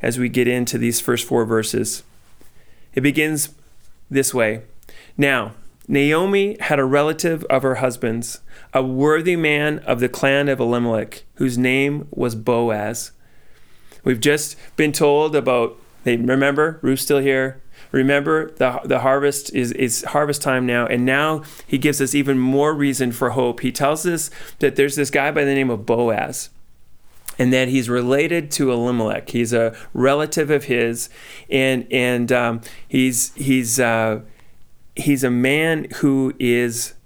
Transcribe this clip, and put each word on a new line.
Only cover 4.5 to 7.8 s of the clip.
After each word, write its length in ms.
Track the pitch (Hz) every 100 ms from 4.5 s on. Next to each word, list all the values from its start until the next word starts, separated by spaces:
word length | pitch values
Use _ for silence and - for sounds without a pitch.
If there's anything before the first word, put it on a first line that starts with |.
| 113 113 - - - - -
"Now, 360 | 143 131 107 - - _ -
Naomi 720 | 139 143 156 190 196 196 214
had 200 | - 147
a 60 | 131
relative 580 | 139 151 156 170 160 -
of 180 | 131
her 120 | 135
husband's, 680 | 123